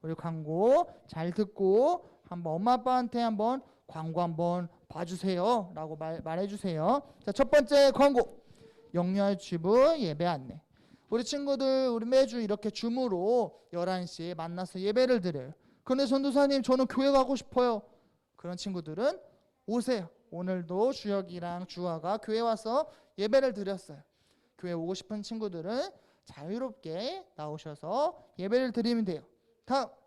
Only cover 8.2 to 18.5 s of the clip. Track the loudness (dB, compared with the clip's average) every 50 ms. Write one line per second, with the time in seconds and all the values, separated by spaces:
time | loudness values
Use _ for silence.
8.2 | 2 0 -4 -20 _ _ -20 -20 -20 -20 _ -20 -20 -6 -2 -2 0 0 0 2
9.2 | 2 2 0 0 -4 -6 -6 -2 2 4 6 6 8 6 6 2 0 -4 -2 0
10.2 | 0 0 0 -2 -6 -12 -16 -16 _ _ _ _ _ _ -20 _ _ _ -4 -4
11.2 | -2 -2 -4 -4 -2 -2 0 0 2 2 2 4 2 2 0 -2 -2 4 4 4
12.2 | 4 4 2 -4 -2 -2 -2 -2 -2 -6 -6 -2 -4 -2 0 0 0 0 0 0
13.2 | 2 2 4 2 2 0 -4 -14 _ _ -6 -4 -2 -2 -2 -4 -4 -8 -10 -10
14.2 | -8 -8 -6 -8 -8 -8 -6 -8 -8 -8 -8 -4 -2 0 4 4 4 4 4 2
15.2 | 2 -2 -4 -4 -8 -10 -16 _ _ _ _ _ _ -2 0 0 2 2 2 2
16.2 | 2 2 4 4 4 4 4 0 2 2 4 4 2 0 2 2 2 6 6 6
17.2 | 4 4 0 -4 -4 -4 0 2 2 2 2 -2 -4 -10 _ _ _ _ _ _
18.2 | _ _ _ _ -12 -10